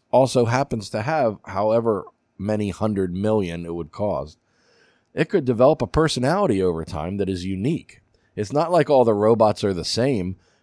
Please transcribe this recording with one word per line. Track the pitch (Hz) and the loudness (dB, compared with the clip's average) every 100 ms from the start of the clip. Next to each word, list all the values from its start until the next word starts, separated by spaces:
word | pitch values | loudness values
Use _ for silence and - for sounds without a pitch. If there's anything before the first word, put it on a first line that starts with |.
| _ | _
also | 120 131 127 113 | 2 2 2 0
happens | 127 143 117 101 | 0 -2 -6 -8
to | 110 | -8
have | 110 156 120 101 | -4 -2 -2 -4
however | - 98 107 117 113 101 - - _ - | -8 -4 0 0 0 -2 -6 -18 _ -8
many | 98 107 104 | -4 -2 -4
hundred | - 110 98 92 | -2 -2 -2 -2
million | 90 107 110 90 85 85 | -2 0 0 -2 -6 -8
it | 85 | -8
would | 76 | -10
cost. | - 104 76 73 - _ _ _ _ _ _ _ | -6 -4 -4 -6 -14 _ _ _ _ _ _ _
It | - 165 | -4 0
could | 185 | 0
develop | 127 113 131 156 | 0 4 4 4
a | 120 | 0
personality | 151 156 - 127 185 190 98 | 0 0 0 -2 0 0 2
over | 92 82 80 | 0 -2 -6
time | 82 82 98 | -8 -6 -4
that | 95 | -4
is | 92 90 | -4 -6
unique. | 95 117 160 - - _ _ _ | -4 -4 -4 -8 -20 _ _ _
"It's | - 104 | -10 -4
not | 143 165 | -2 2
like | 175 147 | 2 4
all | 135 | 6
the | 117 | 6
robots | 104 107 117 120 104 | 4 4 6 4 2
are | 104 | -2
the | 90 | -2
same," | 76 - 131 117 90 95 _ _ | -4 -2 0 -2 -4 -8 _ _